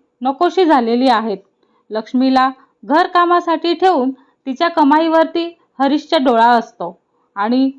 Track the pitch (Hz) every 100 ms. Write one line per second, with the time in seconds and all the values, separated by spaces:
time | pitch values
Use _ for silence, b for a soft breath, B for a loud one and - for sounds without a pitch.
0 | _ _ 247 269 349 339 339 294 226 240
1 | 262 - 226 190 - _ _ _ - 214
2 | 220 254 262 262 262 262 b _ 196 302
3 | 370 359 349 349 349 320 330 339 370 349
4 | 254 262 B B - 254 339 330 285 311
5 | 330 320 320 339 339 - _ - 269 294
6 | - 330 262 233 233 240 226 - 175 185
7 | _ _ _ - 208 247 269